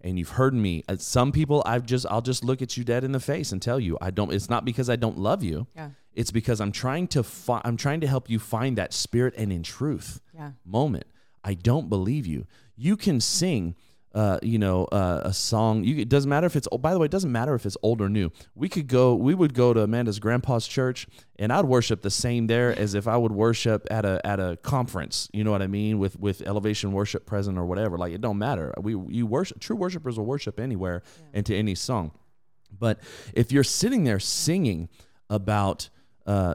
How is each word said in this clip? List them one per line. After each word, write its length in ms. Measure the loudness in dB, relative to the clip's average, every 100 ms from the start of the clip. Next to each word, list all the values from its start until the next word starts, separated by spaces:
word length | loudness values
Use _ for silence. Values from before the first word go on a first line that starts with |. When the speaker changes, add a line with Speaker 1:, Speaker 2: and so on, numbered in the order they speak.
Speaker 1:
and 180 | -4 -2
you've 100 | -2
heard 240 | 2 4
me. 300 | 4 2 0 -4
Uh, 80 | -6
some 340 | 0 2 4
people, 300 | 2 2 2 2
I've 200 | 0 0
just, 200 | -2 0
I'll 120 | -2
just 220 | 0 -2
look 180 | 0 -2
at 140 | -4 -4
you 80 |
dead 180 | 0 0
in 60 | 0
the 80 | -2
face 300 | -2 -4 -4
and 100 | -4
tell 160 | -2 0
you, 160 | 0 -2
"I 100 | -2
don't, 200 | -2 0
it's 180 | 0 0
not 140 | 0
because 240 | 0 -2 0
I 60 | 0
don't 220 | 0 0
love 240 | 0 0
you. 220 | 0 -4 -6 -10
Speaker 2:
Yeah. 140 | -16 -16 _
Speaker 1:
It's 180 | -6 -2
because 280 | -2 0 0
I'm 120 | -2
trying 340 | -2 -2 -2 0
to 140 | 0
fi-, 380 | -2 -4 -4 -2
I'm 120 | -2 -2
trying 240 | -2 -2
to 40 | 0
help 200 | 0 0
you 80 | -4
find 380 | -2 -2 0 0
that 140 | -2
spirit 420 | -4 -2 0 0 0
and 160 | -2
in 100 | -2
truth 580 | -6 -4 -4 -4 -8 -14 -16
Speaker 2:
Yeah. 180 | -16 -14 -14
Speaker 1:
moment. 420 | -4 0 0 -2 -6 _ _ _
I 100 | -6
don't 340 | 0 2 2 2
believe 380 | 0 0 -2 -2
you." 200 | -4 -6 -16 -20 -4
You 200 | 0 2
can 240 | 2 2
sing, 560 | 2 0 0 0 -2 -6 _ _ _
uh, 240 | 0 2 2
you 160 | 2 2
know, 260 | 4 4 2
uh, 300 | 2 2 0
a 80 | 0
song. 520 | -2 0 2 4 2
You, 120 | 2 0
it 100 | 2
doesn't 180 | 2 4
matter 180 | 2 2
if 80 |
it's, 140 | 0 -2
oh, 60 | -2
by 160 | 0
the 60 | 2
way, 80 | 2
it 40 |
doesn't 220 | 2 0
matter 220 | 0 0
if 100 | 0
it's 140 | -2 -2
old 200 | 0 2
or 80 | 2
new. 200 | 2 0 -4 -18
We 140 | -6 -4
could 180 | -2 2
go, 260 | 4 6
we 180 | 6 2
would 200 | 4 2
go 180 | 4 4
to 80 | 4
Amanda's 380 | 2 0 -2 -2
grandpa's 480 | 0 0 2 -2 0
church, 380 | -2 -2 -4 -12 -20 -20 -4
and 120 | 0
I'd 140 | 2
worship 380 | 4 4 4 0
the 80 | -2
same 360 | -2 0 0 2
there 320 | 4 2 2
as 140 | 0
if 160 | 0 2
I 80 | 2
would 160 | 2
worship 540 | 4 2 4 2 0 0
at 140 | 0
a, 160 | 0 0 0
at 120 | -2
a 200 | -2 -4
conference. 680 | -2 -2 -2 -4 -6 -6 -4
You 120 | -2
know 60 | 0
what 120 | 2
I 40 | 0
mean? 320 | 0 0 0
With, 220 | 0 -2
with 220 | -4 -4
Elevation 500 | -4 -2 0 0 -2
Worship 320 | 0 -2 -4
present 320 | -4 -4 -2 -2
or 80 |
whatever. 320 | -2 -2 -2 -2
Like, 160 | -4
it 80 | -4
don't 160 | -4 -2
matter. 380 | -2 -2 -4 -6
We, 140 | -4 -4 -4
you 160 | -4 0
worship. 340 | 0 -2 -8
True 160 | -8 -4
worshipers 420 | -4 -4 -6 -4
will 80 | -4
worship 340 | -4 -6 -6
anywhere 420 | -4 -4 -2 -4 -8 -20
Speaker 2:
Yeah. 40 | -8
Speaker 1:
and 140 | -4 -2
to 100 | 0
any 180 | 0
song. 360 | -2 -2 -2 -4 -8 _ _ _ _ _
But 300 | -2 0 0 -6 -18 -4
if 180 | 0 4
you're 140 | 4
sitting 400 | 4 2 0 2
there 160 | 2 0
singing 680 | -2 -2 0 2 2 0 -6 -12 -20 _ -6
about, 580 | -4 0 2 2 -2 -8 -16 _ _ -2
uh, 280 | 2 2